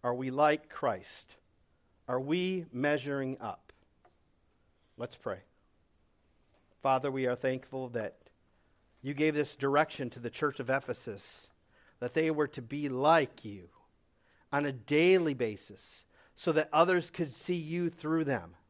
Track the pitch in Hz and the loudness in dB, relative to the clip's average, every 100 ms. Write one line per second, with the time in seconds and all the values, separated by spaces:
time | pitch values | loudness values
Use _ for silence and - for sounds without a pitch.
0 | 123 123 131 131 151 151 - - 135 95 | -2 -2 -4 4 4 4 -2 -2 -2 -2
1 | 95 - - - _ _ _ _ _ _ | -6 -20 -20 -20 _ _ _ _ _ _
2 | - 127 135 175 180 185 170 123 147 147 | -4 -2 0 0 0 -2 -6 -2 0 0
3 | 135 139 131 131 113 92 _ - _ _ | -2 -4 -4 -6 -8 -10 _ -20 _ _
4 | _ _ _ _ _ _ _ _ _ - | _ _ _ _ _ _ _ _ _ -10
5 | 120 - - 95 _ _ _ _ _ _ | -10 -8 -8 -8 _ _ _ _ _ _
6 | _ _ _ _ _ _ _ _ 139 131 | _ _ _ _ _ _ _ _ 0 2
7 | 139 135 127 123 131 131 - 131 127 120 | 0 -2 -2 0 -2 -2 -6 -10 -6 -6
8 | 104 - _ _ _ _ _ _ _ _ | -8 -10 _ _ _ _ _ _ _ _
9 | 131 143 156 147 143 - 139 143 156 - | -10 0 2 2 -2 -2 2 4 2 0
10 | 127 - 117 - 151 - 127 135 - 120 | -8 -6 -10 -2 -2 -2 -2 -2 -2 -10
11 | - 98 - - - _ _ _ _ _ | -8 -12 -14 -20 -20 _ _ _ _ _
12 | 123 160 160 151 131 - 117 143 147 127 | -4 0 0 0 -2 -4 -10 -6 -4 0
13 | 143 165 131 - 107 101 87 _ _ _ | 6 6 4 -6 -14 -14 -16 _ _ _
14 | _ _ _ _ _ 143 147 131 - 147 | _ _ _ _ _ -2 -2 -4 0 4
15 | 175 190 165 131 117 104 - 101 - - | 6 6 4 0 -2 -4 -14 -20 -18 -20
16 | _ _ _ - - 156 151 151 175 180 | _ _ _ -6 2 2 4 4 6 4
17 | 170 - 156 - - 180 156 170 170 160 | 0 -6 -6 -6 -4 -4 -2 -2 -2 -4
18 | 151 160 151 123 85 85 | -2 0 0 -2 -4 -20